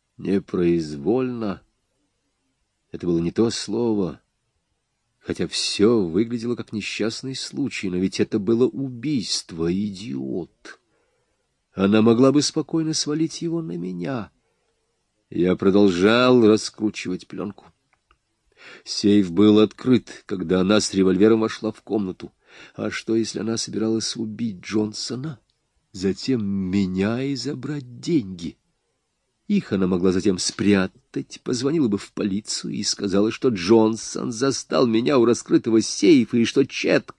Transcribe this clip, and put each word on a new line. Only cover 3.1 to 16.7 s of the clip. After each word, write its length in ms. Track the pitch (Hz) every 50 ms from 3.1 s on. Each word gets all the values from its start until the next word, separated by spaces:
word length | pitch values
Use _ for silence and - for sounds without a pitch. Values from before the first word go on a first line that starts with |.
| 87 85
не 120 | 85 85
то 180 | - - 110 117
слово. 680 | - - - - 101 117 120 117 110 104 92 82 67 - _ _ _ _ _ _ _ _ _ _ _ _ _ _ _ _ _ _ _ _
Хотя 300 | _ - - - 92 82
все 540 | - - - - - - 101 110 120 113 95
выглядело 520 | 82 78 95 117 117 120 117 113 120 120 107
как 160 | 110 - -
несчастный 600 | 107 95 - - - 104 113 113 - - 131 131
случай, 540 | - - - - 135 143 117 - - - 95
но 60 | 90
ведь 240 | 90 95 92 - -
это 180 | 104 - - 110
было 300 | 98 98 117 113 127 -
убийство, 1080 | - 117 135 135 127 117 117 151 151 123 87 - - - - - 90 80 82 85 90
идиот. 1080 | 98 104 104 98 90 104 123 67 65 67 65 - 92 82 - _ _ _ - - _ _ _ _ _ _ _ _ _ _ _ _ _ _ _ _ _ _ _
Она 300 | _ 92 95 98 104 110
могла 320 | 107 117 117 117 131 135 135
бы 80 | 147
спокойно 520 | 143 - - 156 147 - - 160 160 160 156
свалить 480 | - - 147 151 156 160 156 - -
его 200 | 165 170 165 165
на 160 | 160 165 170 175
меня. 520 | 175 185 185 175 175 151 135 120 95 85 _ _ _ _ _ _ _ _ _ _ _ _ _ _ _ _ _ _ _ _
Я 260 | - 82 87 90 90
продолжал 920 | - 92 98 92 101 101 101 90 85 92 107 113 120 127 127 127 123 113
раскручивать 800 | 104 107 104 - -